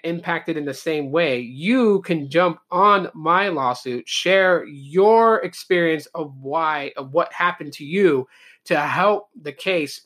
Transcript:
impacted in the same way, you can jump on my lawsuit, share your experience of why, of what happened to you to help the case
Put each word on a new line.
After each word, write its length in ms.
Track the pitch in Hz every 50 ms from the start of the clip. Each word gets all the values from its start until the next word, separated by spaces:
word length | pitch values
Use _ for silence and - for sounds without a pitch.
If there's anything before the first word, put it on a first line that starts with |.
| -
impacted 520 | 165 170 170 170 180 170 160 - 175 160
in 80 | 151 147
the 100 | 143 131
same 360 | - - 165 156 151 143 131
way, 300 | 143 170 170 147 127 123
you 600 | 123 117 127 135 165 208 247 262 240 214 196 180
can 280 | 180 - 175 156 143 139
jump 300 | 143 170 180 175 165 - _ -
on 380 | 180 180 196 208 202 196 175 - -
my 340 | 160 156 160 175 190 202 202
lawsuit, 600 | 170 143 131 123 127 - - 127 123 123 - -
share 560 | - - - 175 190 190 190 185 180 156 151
your 760 | 147 147 139 139 143 151 185 196 220 226 226 226 226 220 -
experience 640 | - 175 - - - - 185 175 170 165 160 151 143 - -
of 180 | 170 156 147 135
why, 560 | 131 135 135 147 160 160 156 151 147 139 135 -
of 160 | - 135 135
what 200 | 139 170 165 -
happened 400 | - - 175 180 170 - 156 143
to 120 | - - 147
you 440 | 139 175 202 196 170 143 131 131 - _ _ - - - _ _
to 140 | - 180 147
help 500 | 147 147 131 156 185 208 208 202 - _ _ -
the 100 | 151 147
case 500 | 139 - - 190 185 165 147 135 - - -